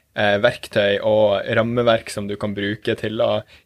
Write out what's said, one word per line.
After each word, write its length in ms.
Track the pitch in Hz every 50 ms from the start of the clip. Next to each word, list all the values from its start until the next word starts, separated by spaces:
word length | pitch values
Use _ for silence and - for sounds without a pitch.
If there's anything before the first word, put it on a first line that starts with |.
| _ _ -
eh, 200 | 113 107 101 101 101
verktøy 580 | 113 123 - - - - - 104 101 101 101 - -
og 400 | 110 107 107 107 104 98 98 -
rammeverk 640 | - 113 113 113 117 120 123 120 117 113 113 - -
som 160 | - 107 101
du 120 | 101 101
kan 180 | - 107 104 98
bruke 400 | 101 101 101 104 - - 113 110
til 200 | - - 107 107 117
å 240 | 117 110 107 107 - - - - _